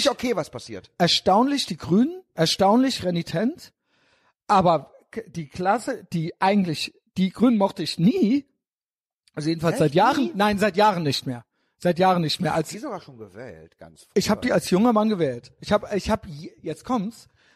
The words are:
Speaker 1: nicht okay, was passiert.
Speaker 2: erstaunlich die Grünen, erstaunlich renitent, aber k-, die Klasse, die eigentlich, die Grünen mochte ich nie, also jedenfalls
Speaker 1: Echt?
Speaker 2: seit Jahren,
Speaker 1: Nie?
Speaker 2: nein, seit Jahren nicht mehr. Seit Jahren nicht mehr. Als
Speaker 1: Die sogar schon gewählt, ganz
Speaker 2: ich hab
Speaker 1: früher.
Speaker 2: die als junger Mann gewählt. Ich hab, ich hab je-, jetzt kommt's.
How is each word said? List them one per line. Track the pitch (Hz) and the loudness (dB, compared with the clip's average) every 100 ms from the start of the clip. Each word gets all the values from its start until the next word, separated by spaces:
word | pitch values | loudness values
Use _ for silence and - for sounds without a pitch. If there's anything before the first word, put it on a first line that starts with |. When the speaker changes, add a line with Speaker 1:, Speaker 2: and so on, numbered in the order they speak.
Speaker 1:
nicht | 277 | 0
okay, | - 247 196 | -2 -2 -4
was | 147 | -6
passiert. | 120 - 98 - - | -10 -14 -14 -12 -2
Speaker 2:
erstaunlich | 175 - - 190 262 277 - | 0 2 2 4 4 0 -4
die | 170 | -8
Grünen, | - 185 269 370 - | 0 2 2 -2 -10
erstaunlich | - 165 - 190 233 269 - | -2 -2 2 2 4 2 -2
renitent, | 180 170 170 165 220 359 - _ _ _ _ _ _ _ - | -4 -4 -4 -4 -4 -6 -14 _ _ _ _ _ _ _ 0
aber | 202 175 160 139 _ _ | 2 4 2 -2 _ _
k-, | - - | -16 -14
die | 165 151 | -12 -12
Klasse, | - 180 233 285 220 - | -4 -2 -2 -2 -8 -6
die | 170 160 - | -6 -6 -2
eigentlich, | 190 208 180 147 - - _ - | 2 2 2 -2 -8 -12 _ -4
die | 185 | -2
Grünen | - 240 220 | 2 2 4
mochte | 196 - | 0 -2
ich | 156 - | -8 0
nie, | 170 381 214 277 - _ _ _ _ _ _ _ _ | 2 4 2 2 -2 _ _ _ _ _ _ _ _
also | - 151 | -8 -4
jedenfalls | 165 170 | -2 0
Speaker 1:
Echt? | - | 2
Speaker 2:
seit | - | 2
Jahren, | 233 226 294 | 4 2 2
Speaker 1:
Nie? | 226 | -2
Speaker 2:
nein, | 190 208 202 | 0 0 2
seit | 208 175 | 0 2
Jahren | 214 180 | 2 2
nicht | 151 - - | -2 -4 -6
mehr. | 120 - _ _ _ | -10 -14 _ _ _
Seit | 175 160 | -2 2
Jahren | 185 180 | 2 2
nicht | 156 - | 0 -2
mehr. | 160 | -2
Als | 156 156 | -2 -4
Speaker 1:
Die | 196 | -8
sogar | 277 190 | -12 -12
schon | - 123 | -14 -20
gewählt, | 104 92 127 80 80 _ | -20 -18 -18 -18 -20 _
ganz | 82 80 _ | -20 -20 _
Speaker 2:
ich | - 185 | -2 0
hab | 202 | 0
Speaker 1:
früher. | 247 | 0
Speaker 2:
die | |
als | 180 - | 0 2
junger | 180 240 | 4 4
Mann | 214 220 | 4 2
gewählt. | 202 147 123 - _ | 0 -2 -4 -12 _
Ich | - | -2
hab, | 208 220 | -2 0
ich | 202 185 | -6 -2
hab | 220 - | -4 -4
je-, | 147 196 - | -16 -16 -14
jetzt | 160 151 | -12 -10
kommt's. | - 254 190 - - _ _ | -6 -4 -4 -10 -20 _ _